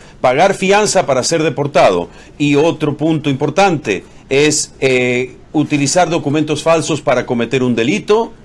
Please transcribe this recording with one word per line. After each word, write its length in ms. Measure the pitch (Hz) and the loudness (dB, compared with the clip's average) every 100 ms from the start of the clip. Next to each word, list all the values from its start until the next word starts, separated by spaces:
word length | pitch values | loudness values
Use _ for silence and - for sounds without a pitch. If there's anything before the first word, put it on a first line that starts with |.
| - - | -20 -4
pagar 320 | 131 127 190 185 | 0 2 2 2
fianza 500 | 190 202 208 196 170 | 0 2 2 0 0
para 180 | 127 | 0
ser 200 | 117 165 | 0 0
deportado 640 | 156 139 139 180 139 92 82 - - - | -2 -2 -2 2 4 2 -2 -10 -20 -4
y 160 | 147 143 | 0 2
otro 420 | 165 151 151 139 | 2 0 -4 -2
punto 320 | 156 160 143 | -2 0 -2
importante 760 | 131 151 151 196 160 123 92 - - - | -2 -2 0 0 0 -2 -4 -6 -20 -4
es, 420 | 135 151 151 - - | 2 2 0 -4 -4
eh, 560 | 135 127 127 123 127 - - | 0 0 0 -2 -4 -10 -6
utilizar 560 | 156 143 147 139 180 170 | -4 -2 0 0 0 0
documentos 540 | 165 - 147 151 151 | 0 -2 -2 -2 -2
falsos 400 | - 165 147 151 | 0 0 0 -4
para 240 | - 123 120 | -2 -2 -2
cometer 360 | 120 117 135 | -2 -2 -2
un 120 | 127 117 | 0 0
delito. 580 | 120 170 - 214 233 - | 0 -2 0 0 0 -8